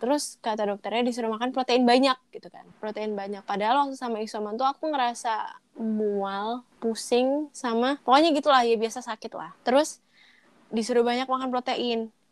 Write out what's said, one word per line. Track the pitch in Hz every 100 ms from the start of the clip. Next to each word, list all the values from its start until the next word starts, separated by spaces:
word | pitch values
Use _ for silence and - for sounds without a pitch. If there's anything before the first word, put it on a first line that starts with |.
Terus | 226 294 - -
kata | 233 214
dokternya | 208 202 202 226
disuruh | 247 233 226
makan | 220 247
protein | 262 247 247
banyak | 247 254 269 254 _
gitu | - 180
kan. | - - -
Protein | 214 214 214
banyak. | 208 196 202
Padahal | - 202 214 269
waktu | 285 269
sama | 247 214
isoman | 214 220 208 226
tuh |
aku | 262 277 311
ngerasa | 285 240 233 240 220 - - _ -
mual, | 220 214 214 202 196 196 214 247 - _
pusing, | 226 220 - 240 262 285 302
sama... | - 247 226 247 285
Pokoknya | - 269 330
gitulah | 294 294 262
ya, | 240 233
biasa | 220 247
sakit | 240 220 - -
lah. | 160 -
Terus | - 262 311 - _ _ _ _ _ _ _
disuruh | 220 220 240
banyak | 233 247 262
makan | 254 262
protein. | 247 254 - 240 226 226 - _